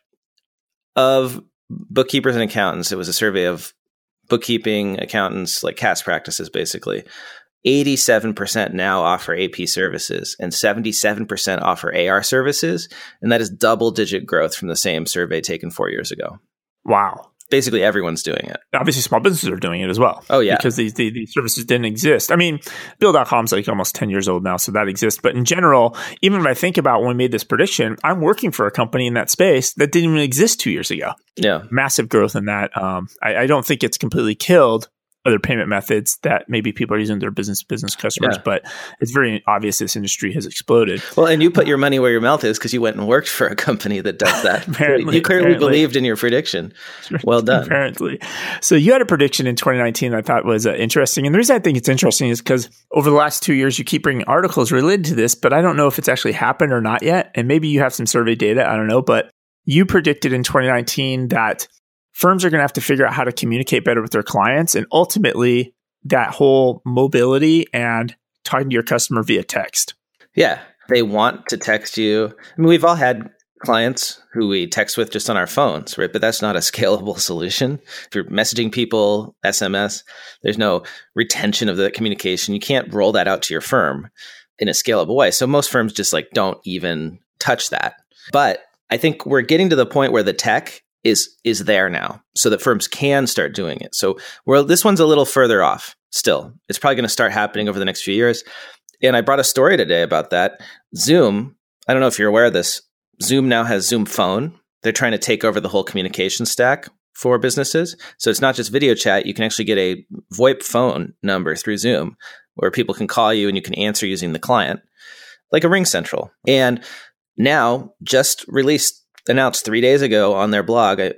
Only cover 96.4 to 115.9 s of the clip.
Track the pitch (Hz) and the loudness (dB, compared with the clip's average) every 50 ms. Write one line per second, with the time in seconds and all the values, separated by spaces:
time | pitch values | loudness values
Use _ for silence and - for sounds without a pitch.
96.4 | 82 - 113 - _ - - - - 143 135 120 120 107 - - 120 101 101 107 | -4 -8 -18 -16 _ -10 -6 -2 0 0 0 0 -2 -2 -2 0 0 0 0 0
97.4 | 107 104 - 107 107 104 95 98 98 95 95 - - 101 98 110 120 120 117 - | -2 -2 -2 -4 -4 -4 -4 -4 -4 -6 -6 -6 -6 -4 0 2 2 2 0 -2
98.4 | - - - - - - - _ _ _ _ _ - 131 127 117 107 135 139 139 | -6 -14 -18 -20 -20 -20 -20 _ _ _ _ _ 0 2 2 2 2 2 2 2
99.4 | 127 - - 135 131 175 196 143 95 78 87 85 85 78 82 78 78 - 90 87 | 2 2 2 2 4 4 4 2 2 2 2 0 0 0 0 -2 -2 0 0 0
100.4 | 92 101 - - - - - - _ _ - - - 135 160 180 139 107 101 104 | 0 -2 -4 -8 -20 -20 -20 -20 _ _ -8 -4 0 2 4 4 4 4 2 -2
101.4 | 120 139 - _ _ _ _ _ _ - 127 131 131 127 120 - 104 104 104 113 | -4 -8 -12 _ _ _ _ _ _ -2 0 2 2 0 0 0 0 2 4 4
102.4 | 120 117 95 90 85 - - - - _ _ _ _ _ _ - - 98 127 139 | 4 4 4 0 -2 -2 -4 -8 -10 _ _ _ _ _ _ -8 -4 0 0 2
103.4 | 135 127 120 117 117 120 113 98 92 - 120 113 104 - - - 98 90 95 110 | 2 2 2 2 0 0 -2 -2 -2 0 0 -2 -2 -2 -2 -2 0 0 0 -2
104.4 | 135 165 - _ _ _ _ _ - 110 107 - 131 120 110 101 - - 113 104 | -4 -6 -8 _ _ _ _ _ -4 -2 -2 0 0 -2 -2 -2 -2 -2 -2 0
105.4 | - 110 98 104 90 95 - 98 95 - - 98 92 92 - - 92 95 - - | 0 0 0 -2 -2 -2 -2 -2 -2 -2 -4 -6 -6 -4 -4 -4 -4 -2 -2 -4
106.4 | 90 - - - 123 127 143 - - - - _ _ _ _ - - 123 123 123 | -4 -4 -2 0 2 2 0 -2 -4 -12 -20 _ _ _ _ -4 -2 0 0 2
107.4 | 123 127 120 143 135 - - 160 175 170 - - - - - - - 117 104 - | 0 0 -2 -2 -2 -2 -2 -2 -2 -4 -8 -14 -20 -20 -14 -4 -2 0 0 2
108.4 | 135 135 127 123 110 98 107 139 143 131 113 - - 113 98 101 - - 101 - | 2 0 0 0 -2 -2 -2 2 2 2 2 2 2 2 2 2 0 -2 -4 -4
109.4 | 110 110 - - 107 - 107 98 92 92 92 87 - - - - - - 95 101 | -4 -4 -2 -4 -2 0 0 0 0 0 -2 -6 -10 -16 -18 -18 -18 -10 -2 2
110.4 | 123 135 131 135 - - - 120 127 123 65 73 87 - - _ - 98 98 92 | 4 4 4 2 -4 -4 -2 0 0 0 0 -2 -6 -8 -10 _ -4 -2 -2 -2
111.4 | 87 78 80 - - 110 107 104 110 120 117 73 78 - - _ - - - - | -2 -2 -4 -4 -4 -6 -4 -2 0 0 0 0 -2 -6 -10 _ -20 -20 -20 -20
112.4 | _ _ _ - - 95 - 127 113 - 98 - 110 - - 123 113 107 113 107 | _ _ _ -2 -2 -2 0 0 -2 -2 -4 -6 -6 -4 0 2 2 2 2 2
113.4 | 101 101 98 95 - - 92 - 101 107 104 - 110 95 95 85 87 85 80 80 | 0 0 -2 -4 -4 -6 -4 -4 -2 -2 -2 -4 -4 -4 -4 -4 -4 -6 -6 -4
114.4 | - - 123 110 90 67 87 - _ _ _ _ - - - - - - - _ | -2 0 0 0 0 0 -4 -6 _ _ _ _ -20 -20 -20 -20 -20 -20 -20 _
115.4 | _ _ - 160 165 165 185 190 180 - | _ _ 0 2 2 4 2 2 2 0